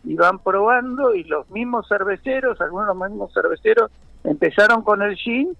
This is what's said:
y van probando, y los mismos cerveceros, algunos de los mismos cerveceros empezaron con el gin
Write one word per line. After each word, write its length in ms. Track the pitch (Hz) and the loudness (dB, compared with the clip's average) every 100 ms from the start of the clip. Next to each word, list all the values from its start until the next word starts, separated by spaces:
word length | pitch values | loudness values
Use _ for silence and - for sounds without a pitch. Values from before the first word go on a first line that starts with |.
y 120 | 156 160 | -6 2
van 240 | 175 190 | 2 2
probando, 720 | 196 196 214 247 254 254 262 | -2 2 2 2 0 0 0
y 100 | 202 156 | 0 -2
los 240 | 151 - | -6 -6
mismos 360 | 196 247 240 - | -8 -4 -4 -2
cerveceros, 720 | 202 190 185 269 262 254 - | -2 -2 -4 -4 -2 -2 -2
algunos 260 | 165 180 208 | -6 -4 -4
de 60 | 185 | -4
los 100 | 190 | -6
mismos 240 | 208 196 | -8 -4
cerveceros 580 | 196 170 - 214 226 220 - - - | -2 -2 0 2 2 2 -6 -20 -10
empezaron 580 | - 151 165 175 208 226 | -6 0 0 4 4 4
con 200 | 214 202 | 2 0
el 140 | 202 190 | 0 -4
gin 400 | 233 240 339 349 | -4 -2 -2 -4